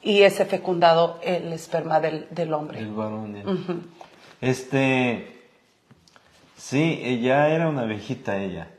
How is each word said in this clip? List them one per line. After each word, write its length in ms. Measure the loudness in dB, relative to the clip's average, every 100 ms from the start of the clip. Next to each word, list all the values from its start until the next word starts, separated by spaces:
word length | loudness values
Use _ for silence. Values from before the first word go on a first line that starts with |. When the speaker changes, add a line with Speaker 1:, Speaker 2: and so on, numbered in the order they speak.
Speaker 1:
y 220 | 2 6
ese 220 | 6 6 -2
fecundado 720 | -2 -2 4 6 6 4 0
el 300 | -4 -2 -4
esperma 460 | -10 -6 -4 0 0
del, 280 | 0 -4 -8
del 220 | -6 -4
hombre. 260 | -4 -6 -10
Speaker 2:
El 120 | -10
varón, 440 | -6 -6 -6 -10 -10
ya. 140 | -4
Speaker 1:
Ujú. 320 | -4 -4 -8 -8 -20 -20 -20 -20 -4
Speaker 2:
Este, 1000 | -2 -2 0 0 2 2 0 -2 -8 -20 _ _ _ _ _ _ _ _ _ _ _ -20
sí, 440 | -4 0 0 0
ella 460 | -4 -2 2 4 4
era 180 | 2 0
una 160 | -2 -4
viejita 520 | -6 -6 -8 -4 -4
ella. 300 | -4 -8 -14